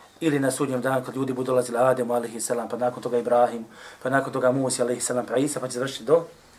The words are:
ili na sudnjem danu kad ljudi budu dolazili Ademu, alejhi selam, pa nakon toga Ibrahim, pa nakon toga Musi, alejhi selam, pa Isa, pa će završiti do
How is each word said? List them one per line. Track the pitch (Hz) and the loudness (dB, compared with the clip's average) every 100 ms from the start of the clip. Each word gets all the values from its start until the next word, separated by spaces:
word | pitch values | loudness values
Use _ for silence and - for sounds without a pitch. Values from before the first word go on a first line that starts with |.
| - - | -20 -2
ili | 165 143 | 0 2
na | 135 | 0
sudnjem | 127 135 127 | 0 -2 -2
danu | 131 131 | 0 -2
kad | 127 127 | -2 -4
ljudi | 131 | -2
budu | 127 127 | -2 0
dolazili | 127 120 117 | 0 0 2
Ademu, | 131 123 120 | 4 4 2
alejhi | 120 117 113 | 0 -2 -6
selam, | - 120 110 | -4 -4 -4
pa | 117 | -2
nakon | 123 123 | -2 -2
toga | 120 120 | -2 -2
Ibrahim, | 117 120 120 117 110 - - - | 4 4 4 0 -12 -16 -20 -8
pa | 127 | 0
nakon | 135 131 | 0 0
toga | 131 127 | 0 2
Musi, | 135 131 127 | 2 0 0
alejhi | 123 123 | 0 0
selam, | - 123 113 | -2 -2 0
pa | 120 | 0
Isa, | 143 - | 0 -2
pa | 127 | -6
će | 123 | -4
završiti | 135 - | -4 -6
do | 113 165 165 - - | 2 2 2 -16 -20